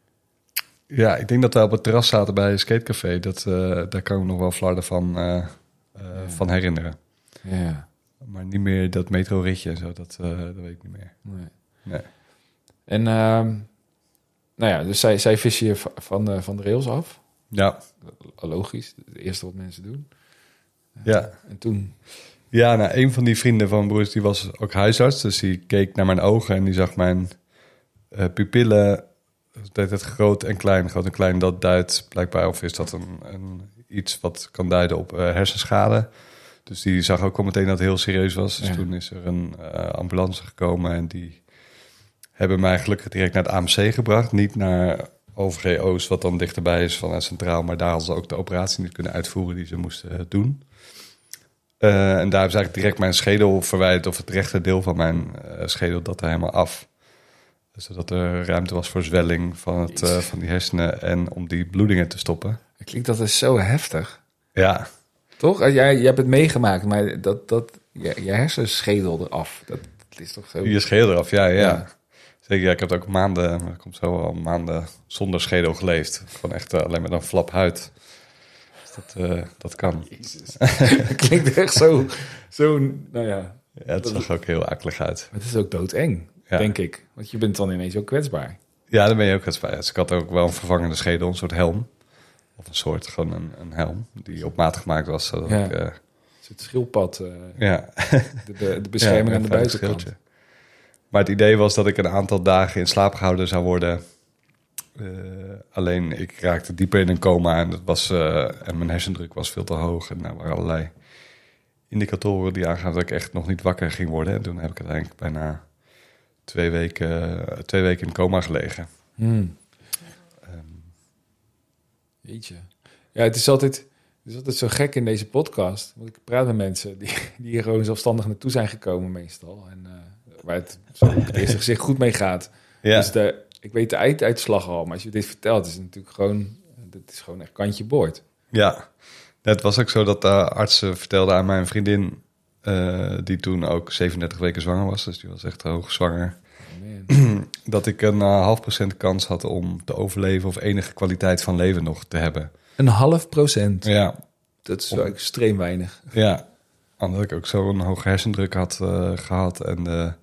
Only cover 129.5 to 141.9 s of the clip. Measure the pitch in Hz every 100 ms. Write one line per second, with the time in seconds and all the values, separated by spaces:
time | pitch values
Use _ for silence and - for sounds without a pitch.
129.5 | 101 92 92 92 90 87 104 _ - 85
130.5 | 87 85 - _ - - - - - 101
131.5 | 107 120 110 - 131 120 - 95 90 -
132.5 | _ _ _ 104 110 98 110 101 - -
133.5 | - 107 113 113 - 120 151 113 117 -
134.5 | 101 90 87 82 87 110 104 98 - 107
135.5 | 110 87 87 92 98 95 - 101 104 101
136.5 | 113 _ - 92 90 - - - 90 87
137.5 | - 104 104 107 143 82 - _ _ _
138.5 | 110 98 - - _ _ - - _ -
139.5 | 104 101 113 117 110 104 101 98 98 85
140.5 | - 104 - 98 92 - 98 95 92 95
141.5 | 95 90 107 101